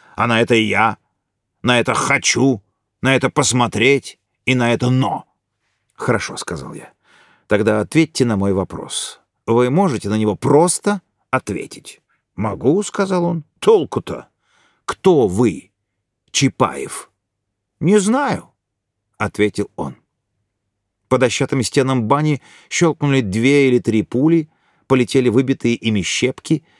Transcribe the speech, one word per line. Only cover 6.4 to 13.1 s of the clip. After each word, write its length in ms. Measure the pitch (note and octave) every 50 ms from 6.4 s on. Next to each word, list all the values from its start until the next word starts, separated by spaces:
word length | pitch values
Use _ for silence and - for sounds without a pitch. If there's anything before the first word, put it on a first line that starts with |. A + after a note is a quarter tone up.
| - - E2+ C#2+ C2 D2+ D#2
я. 180 | - - - _ _ _ _ _ _ _ _ _ _ _
«Тогда 340 | - G#2+ G2+ G#2 G#2+ G#2+ G#2+
ответьте 440 | G2 - - D#3+ D#3+ - - - B2
на 120 | A#2+ G#2+
мой 160 | F#2+ G2 G2+
вопрос. 680 | F#2 G2 F2+ - - - - - - - - - - _ _ _ _ _ -
Вы 240 | A2+ A#2 A#2+ B2 B2
можете 380 | C#3+ F3+ G3 E3 A#2+ F#2+ - G2+
на 80 | G#2+ A2
него 180 | G#2+ G#2+ F#2
просто 640 | - - - C#3+ D3+ F3+ F3+ - - - G3+ G#3 F#3 _ _ _ _ _ -
ответить?» 720 | - B2+ - - F#2+ - - - - - - - - _ _ _ _ _ _ _ -
«Могу», — 460 | - A2 G#2+ F#2+ E2 - C3 E3 G#3 G#3
сказал 400 | - - - G3 F#3+